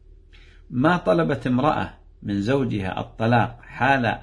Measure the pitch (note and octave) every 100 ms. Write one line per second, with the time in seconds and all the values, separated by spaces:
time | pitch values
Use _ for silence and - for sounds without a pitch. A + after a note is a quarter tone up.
0 | - - - - - - - B2 D3+ F3
1 | - E3+ D#3 B2+ C3 B2 D3 A#2 F2+ -
2 | - - G#2 G2+ G#2 C#3 A#2 A2 F#2+ -
3 | - - A2+ A#2+ - - - - B2+ C3+
4 | A#2 -